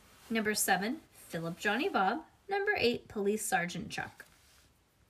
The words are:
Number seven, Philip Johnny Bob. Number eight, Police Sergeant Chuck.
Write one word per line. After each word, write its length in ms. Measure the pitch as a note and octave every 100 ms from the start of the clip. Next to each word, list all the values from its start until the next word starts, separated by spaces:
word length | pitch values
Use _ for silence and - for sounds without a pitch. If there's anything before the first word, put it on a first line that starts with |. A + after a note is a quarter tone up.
| - - -
Number 240 | A3+ G#3+ G#3+
seven, 460 | - F#3 G3+ D#4 - - -
Philip 320 | E3+ E3 F3
Johnny 280 | G#3+ G#3+ F#4+
Bob. 360 | A#3 F#3+ C#4 - _ -
Number 220 | G4 G4+ G#4
eight, 300 | A#3 A#3+ -
Police 380 | A3 G3+ G#3+ -
Sergeant 460 | F#3+ F3 E3+ D3+
Chuck. 340 | - - - - - - - _ _ _ _